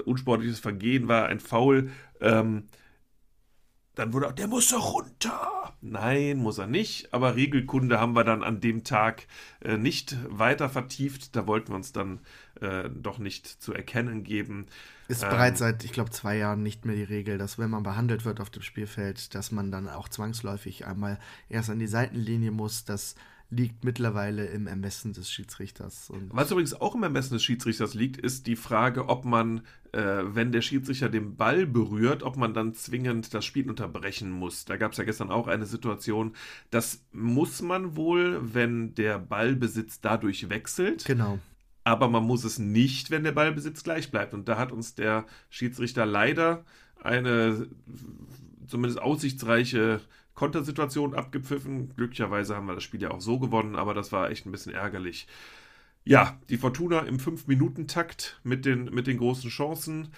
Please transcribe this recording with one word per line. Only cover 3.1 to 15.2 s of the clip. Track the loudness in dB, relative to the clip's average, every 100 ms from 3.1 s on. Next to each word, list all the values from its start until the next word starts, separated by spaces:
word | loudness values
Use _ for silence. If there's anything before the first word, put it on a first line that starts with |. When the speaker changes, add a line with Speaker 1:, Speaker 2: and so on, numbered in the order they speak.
| _ _ _ _ _ _ _ _
Speaker 1:
dann | -6 -2
wurde | 0 0
auch, |
"Der | -2 0
muss | 4 4
doch | 4 2
runter." | -2 -4 -4 -4 -2 -4 -4 -8 -12
Nein, | -10 -2 2 2 2 0
muss | 0 -2
er | -2
nicht, | 0 -2 -6 -4
aber | 2 2
Regelkunde | 4 2 2 2 2 4 4
haben | 4
wir | 6
dann | 6 4
an | 0 0
dem | 0 0
Tag, | 2 2 2 0 -10 -20 -20 -8
äh, | -2 2
nicht | 2 0 -4 -8 -6
weiter | 2 2 4 0
vertieft, | -2 -4 -4 -4 -4 -6
da | -2 2
wollten | 2 0
wir |
uns | -6 -6
dann, | -4 -4 -6 -12 -20 -20 -8
äh, | -4 -4 -6
doch | -6 -8 -6
nicht | -8 -8 -14
zu | -14 -8
erkennen | -8 -4 -4 -2 -4
geben. | -4 -4 -4 -8 -12 -18 -20 -14 -8
Speaker 2:
Ist | -4